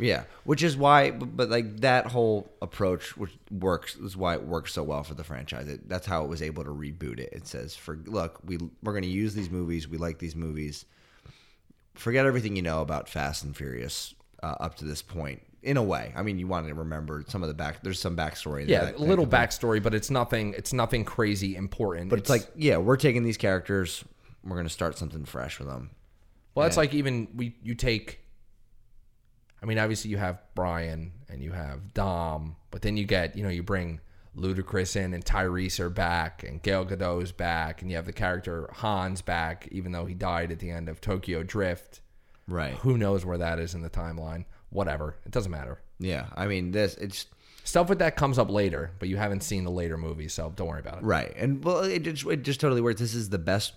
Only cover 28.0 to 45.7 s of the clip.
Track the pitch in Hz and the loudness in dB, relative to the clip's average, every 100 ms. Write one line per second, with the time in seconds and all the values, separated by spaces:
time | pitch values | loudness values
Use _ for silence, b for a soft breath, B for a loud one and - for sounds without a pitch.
28 | - - - - - - - - - - | -2 -14 -18 -20 -20 -20 -20 -20 -20 -20
29 | - _ _ _ _ - 110 110 110 107 | -20 _ _ _ _ -8 0 2 4 2
30 | 107 98 92 92 - - 90 82 82 80 | 0 0 0 -2 -4 0 0 0 -2 -4
31 | 82 87 131 76 73 87 73 67 98 - | -8 -12 -12 -8 -6 -6 -6 -8 -4 -2
32 | 98 87 82 78 78 78 - 98 107 104 | 0 0 -2 -4 -6 -10 -12 -4 0 0
33 | 98 95 85 - 101 87 87 98 87 80 | 4 2 2 0 -2 -2 0 0 0 -6
34 | b b b - 92 95 92 101 92 104 | b b b -4 0 0 0 0 2 0
35 | 92 90 - 101 95 90 92 - 87 92 | 0 0 2 4 4 2 0 0 -2 0
36 | 87 85 80 - - 76 101 95 92 95 | 2 2 0 -6 -10 -4 2 2 0 -2
37 | 90 87 90 - 87 82 80 80 92 85 | 0 0 -2 -2 0 0 -2 -4 -4 -4
38 | 90 - 92 90 90 85 76 - 110 98 | -4 -2 0 0 -2 -6 -6 -4 0 0
39 | 92 92 - 87 80 85 - 95 92 87 | 0 -2 -2 0 -2 -4 -8 -6 -4 -4
40 | 90 90 92 85 85 82 87 85 82 78 | -6 -4 -2 0 -2 -4 -6 -6 -6 -6
41 | - 92 92 85 90 107 92 87 - - | -2 -2 -2 -4 -2 0 0 0 -8 -20
42 | - - - - - 87 71 64 131 123 | -20 -20 -20 -16 -6 -4 -2 0 2 4
43 | 101 98 90 87 85 82 82 87 82 - | 4 2 0 -2 0 -2 -2 -4 -4 -2
44 | 82 82 80 82 - b b 98 90 73 | -2 -4 -6 -8 -10 b b -2 0 0
45 | 76 - - 120 98 78 65 | -4 -8 -2 0 0 -4 -8